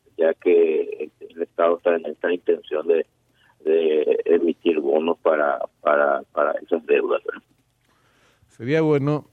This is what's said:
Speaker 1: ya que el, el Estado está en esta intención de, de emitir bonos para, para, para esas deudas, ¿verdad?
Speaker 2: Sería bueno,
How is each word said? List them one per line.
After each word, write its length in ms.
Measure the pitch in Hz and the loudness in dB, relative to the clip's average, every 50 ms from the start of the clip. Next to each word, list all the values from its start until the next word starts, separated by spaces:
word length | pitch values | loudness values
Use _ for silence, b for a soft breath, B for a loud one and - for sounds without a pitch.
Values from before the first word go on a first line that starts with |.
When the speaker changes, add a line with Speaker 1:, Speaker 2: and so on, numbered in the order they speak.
| _ _ _ - | _ _ _ 0
Speaker 1:
ya 160 | 80 82 80 | 0 0 0
que 480 | - - 90 85 85 82 80 78 80 - - - - | 0 2 2 4 4 4 4 2 -2 -4 -6 -8 -12
el, 280 | 76 76 - _ - - | -12 -14 -14 _ -20 -20
el 120 | - 82 | -12 -10
Estado 360 | 82 - _ - 85 85 85 82 | -10 -8 _ 0 0 0 0 0
está 180 | - 87 85 | 0 0 0
en 80 | 85 80 | 0 -4
esta 240 | 76 76 - - 87 | -8 -8 -6 -4 -4
intención 560 | 90 87 - - 85 80 - - 73 78 78 | -4 -2 -2 -2 -2 -2 -4 -6 -6 -4 0
de, 200 | 82 85 80 - - _ _ _ _ _ _ _ _ _ _ - | 0 0 0 0 -6 _ _ _ _ _ _ _ _ _ _ -2
de 560 | 78 80 82 80 78 78 78 71 69 65 - - | 0 0 2 2 2 0 0 2 0 0 0 2
emitir 520 | - 85 82 85 82 78 - - 85 80 78 | 0 2 2 2 -2 -2 -2 -2 -2 0 0
bonos 380 | 71 67 73 78 80 85 82 - | 0 0 0 0 0 -2 -4 -2
para, 420 | - 85 78 76 73 71 67 62 - - _ _ | 0 0 0 2 0 -2 -2 -4 -8 -10 _ _
para, 420 | - 76 73 73 73 71 69 67 69 - | -2 0 2 2 2 0 0 -2 -4 -6
para 200 | - 78 73 73 71 - | -4 -2 -2 -2 -2 -6
esas 240 | - - 87 82 76 | -4 -6 -6 -6 0
deudas, 360 | 71 71 65 60 60 58 - - | 0 0 0 0 -2 -4 -4 -6
¿verdad? 180 | - - - - _ _ _ _ _ _ _ _ _ _ _ _ _ _ _ _ _ _ _ _ _ | -10 -12 -14 -18 _ _ _ _ _ _ _ _ _ _ _ _ _ _ _ _ _ _ _ _ _
Speaker 2:
Sería 340 | _ - 113 127 151 160 | _ -10 -4 -2 0 2
bueno, 460 | 160 151 151 139 135 147 151 143 - _ | 2 2 2 2 2 0 -2 -2 -4 _